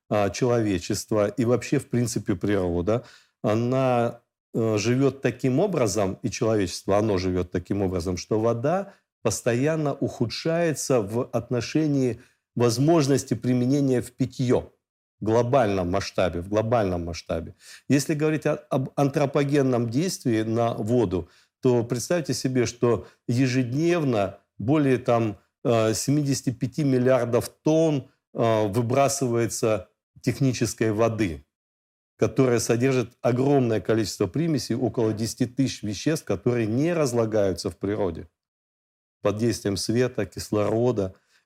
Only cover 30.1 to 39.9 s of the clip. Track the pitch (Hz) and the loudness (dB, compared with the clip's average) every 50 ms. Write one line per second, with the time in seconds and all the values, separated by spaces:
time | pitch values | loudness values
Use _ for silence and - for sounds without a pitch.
30.1 | _ - - 135 117 - 139 131 117 - 117 104 - - 117 110 104 104 117 117 | _ -6 -4 -2 0 0 0 0 0 0 -2 -2 -2 0 0 0 2 2 2 0
31.1 | 110 107 110 87 78 71 - _ _ _ _ _ _ _ _ _ _ _ _ _ | 2 0 -2 -2 -2 -6 -12 _ _ _ _ _ _ _ _ _ _ _ _ _
32.1 | _ - 113 110 - - 131 127 120 113 117 - 117 113 123 135 131 127 113 - | _ 0 0 0 2 2 4 4 4 2 2 0 0 2 2 2 2 0 -2 -4
33.1 | - _ - 123 123 123 131 139 143 139 123 117 110 104 - - 110 113 110 87 | -6 _ -2 0 0 2 2 2 2 2 2 2 0 -2 0 0 0 0 0 -2
34.1 | - - 104 92 - 135 - 165 151 120 - - 123 117 127 117 120 127 113 110 | -2 -4 -4 -2 -2 -2 -2 0 -2 -2 -2 -4 -4 -2 -2 -2 -2 0 -2 0
35.1 | 104 104 113 107 - - 127 117 - - 135 117 - - - 104 101 - - 147 | 0 -2 -4 -6 -4 -4 -4 -4 0 0 0 0 -2 -6 -8 -8 -6 -4 -2 -2
36.1 | 160 151 - - 101 92 - 123 120 120 113 104 110 110 113 170 175 165 147 123 | -2 -2 -2 -4 -4 -2 0 0 0 0 0 0 0 0 0 0 0 0 0 0
37.1 | 117 120 113 110 110 107 101 98 87 - - 98 - - - 98 104 104 101 90 | 0 0 0 0 2 0 0 0 0 -2 -6 -8 -8 -6 -4 -4 -2 -2 -2 -4
38.1 | 80 - - - _ _ _ _ _ _ _ _ _ _ _ _ _ _ _ _ | -4 -6 -12 -18 _ _ _ _ _ _ _ _ _ _ _ _ _ _ _ _
39.1 | _ _ - 104 101 107 117 117 104 - - 101 98 87 - - | _ _ -2 -2 0 0 0 -2 -2 -2 -2 -4 -4 -2 -2 -2